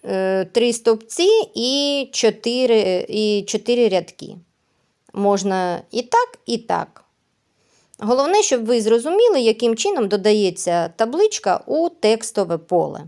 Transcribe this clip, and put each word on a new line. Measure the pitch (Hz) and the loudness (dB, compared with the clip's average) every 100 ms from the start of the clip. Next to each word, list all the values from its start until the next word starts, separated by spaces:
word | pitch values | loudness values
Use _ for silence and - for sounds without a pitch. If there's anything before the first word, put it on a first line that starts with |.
| - | -4
е, | 190 190 190 185 | -4 0 -2 0
три | 240 240 | 0 0
стовпці | 233 233 220 - - 359 440 - - | 0 0 0 -4 0 2 2 0 -4
і | 247 277 285 285 277 | -2 -2 -2 -2 -4
чотири, | - 220 214 240 247 254 220 190 180 - | 0 0 0 -6 -2 2 2 2 -2 -4
і | 214 214 208 202 | -2 0 -2 -2
чотири | 208 214 240 226 | -6 -2 2 2
рядки. | 185 170 - - 175 _ _ _ _ _ _ _ | 2 -4 -16 -20 -20 _ _ _ _ _ _ _
Можна | - 202 196 196 185 180 175 - | -2 0 0 0 -2 -2 -6 -6
і | 233 | -8
так, | 240 466 480 - - | -2 0 -2 -8 -6
і | 233 | -6
так. | - 170 160 - _ _ _ _ _ _ _ _ _ - | -2 -4 -4 -14 _ _ _ _ _ _ _ _ _ -10
Головне, | 214 254 285 403 | -2 0 2 2
щоб | 403 254 220 | 2 0 0
ви | 240 | 0
зрозуміли, | 214 233 269 381 480 320 | 2 0 2 2 4 4
яким | 226 220 233 226 | 2 2 0 0
чином | 392 370 202 | -2 -2 -2
додається | 202 214 214 196 175 - 170 170 - | 0 2 2 2 -2 -2 -2 -2 -4
табличка | 226 302 427 - 196 180 - | -4 2 0 0 -2 -2 -2
у | 294 339 | -2 -2
текстове | 339 214 226 - - 180 165 | _ 0 0 -2 -4 -4 -4
поле. | - 180 156 147 | -2 -2 -2 -8